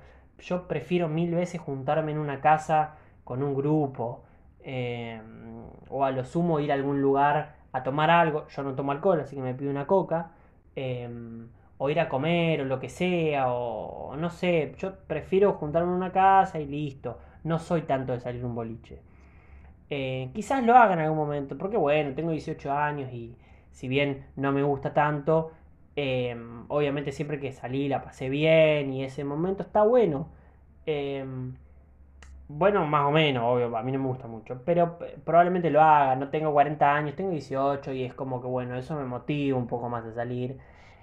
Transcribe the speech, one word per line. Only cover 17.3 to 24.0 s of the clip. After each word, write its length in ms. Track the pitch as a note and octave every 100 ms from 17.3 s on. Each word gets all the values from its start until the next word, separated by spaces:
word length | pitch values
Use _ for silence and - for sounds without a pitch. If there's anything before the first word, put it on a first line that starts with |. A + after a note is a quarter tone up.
| -
No 160 | D#3 E3
soy 240 | - E3+
tanto 300 | - C3+ C3
de 60 | A#2+
salir 240 | B2+ B2
a 40 | B2
un 80 | A#2+
boliche. 460 | A2+ A2+ - - - - - - - - - - -
Eh, 400 | C#3+ C3 C3 C3
quizás 300 | G#3+ G3+ C#4
lo 120 | A3+ B3
haga 180 | G#3+
en 60 | E3+
algún 180 | D#3 D#3
momento, 400 | D3 D3 C#3 C#3
porque 200 | F#3+ A3
bueno, 360 | C#3+ D3+ C#3+ C3
tengo 160 | E3
dieciocho 400 | D3+ D#3 D3+ C#3
años 400 | C#3+ D3 D3 B2+
y 240 | A#2+ A#2 - - - -
si 160 | - C3
bien 400 | C3+